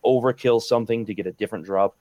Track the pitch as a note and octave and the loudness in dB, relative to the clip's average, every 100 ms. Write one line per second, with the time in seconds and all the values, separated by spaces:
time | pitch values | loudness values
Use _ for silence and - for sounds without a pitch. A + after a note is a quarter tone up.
0 | A2 B2+ B2+ B2 B2+ A#2 - A#2+ A2+ A#2 | 2 2 2 0 2 2 2 0 0 -2
1 | G#2+ G2 F#2 - G#2 G2 E2+ G2 G2 - | -4 -6 -8 -6 -6 -6 -4 0 0 -2